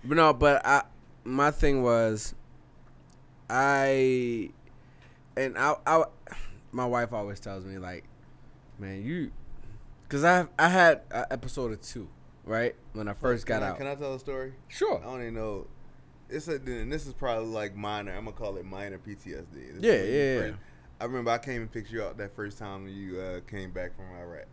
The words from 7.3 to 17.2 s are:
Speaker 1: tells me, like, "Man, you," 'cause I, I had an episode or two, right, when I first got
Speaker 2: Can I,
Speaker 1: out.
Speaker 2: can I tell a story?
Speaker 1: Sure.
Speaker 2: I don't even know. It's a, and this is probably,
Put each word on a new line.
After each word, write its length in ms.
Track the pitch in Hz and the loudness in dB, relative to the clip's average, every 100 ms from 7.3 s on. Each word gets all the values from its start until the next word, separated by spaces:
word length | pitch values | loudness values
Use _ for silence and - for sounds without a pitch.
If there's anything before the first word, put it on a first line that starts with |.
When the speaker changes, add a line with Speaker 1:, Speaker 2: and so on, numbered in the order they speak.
| 101 | -8
Speaker 1:
tells 260 | - 95 92 | -10 -10 -10
me, 120 | 95 | -10
like, 280 | 90 90 - - - - - - - - | -10 -12 -14 -20 -20 -20 -20 -20 -20 -12
"Man, 240 | 98 95 | -10 -8
you," 280 | 110 175 139 - - - - - - - - | -6 -6 -6 -8 -10 -10 -10 -14 -16 -18 -6
'cause 140 | 139 | 2
I, 240 | 165 180 165 - | 4 4 2 2
I 120 | 165 | 4
had 320 | 185 170 151 - | 8 8 6 0
an 140 | 113 127 | -6 -4
episode 400 | 135 127 - 123 | -4 -6 -6 -6
or 40 | 104 | -6
two, 320 | - 123 87 - - - - | -10 -12 -14 -18 -20 -20 -4
right, 300 | 110 120 - - | 0 0 -2 -12
when 140 | 107 104 | -8 -6
I 60 | |
first 320 | 101 127 120 104 | -2 0 0 0
got 100 | 110 | 0
Speaker 2:
Can 40 | |
I, 60 | 101 | 0
Speaker 1:
out. 80 | 85 | -4
Speaker 2:
can 100 | 139 | -8
I 80 | 139 | -6
tell 180 | 143 | -6
a 60 | 131 | -8
story? 340 | 131 135 131 131 - | -8 -8 -8 -12 -16
Speaker 1:
Sure. 320 | - 415 - | -2 0 0
Speaker 2:
I 40 | 117 | -4
don't 160 | 127 | -8
even 120 | 117 113 | -6 -4
know. 320 | 110 101 - - - - - - - | -4 -6 -10 -16 -18 -20 -20 -20 -10
It's 180 | 156 151 | -10 -6
a, 80 | 143 | -6
and 360 | 127 120 110 | -6 -6 -4
this 140 | 151 143 | -6 -6
is 80 | |
probably, 360 | 120 | -4